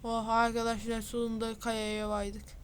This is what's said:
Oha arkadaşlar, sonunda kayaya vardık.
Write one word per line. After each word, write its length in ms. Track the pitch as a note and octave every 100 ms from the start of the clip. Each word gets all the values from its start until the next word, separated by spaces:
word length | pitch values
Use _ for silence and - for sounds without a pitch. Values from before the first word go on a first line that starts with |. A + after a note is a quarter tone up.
Oha 300 | A#3 A#3 A3
arkadaşlar, 680 | A3+ A#3 A#3 A3+ A3 A3+ A3+
sonunda 580 | A3 A#3+ A#3 A3 A3+ A3
kayaya 500 | A#3 A3 G#3+ G#3+ G#3+
vardık. 460 | G#3 G3+ G#3 - -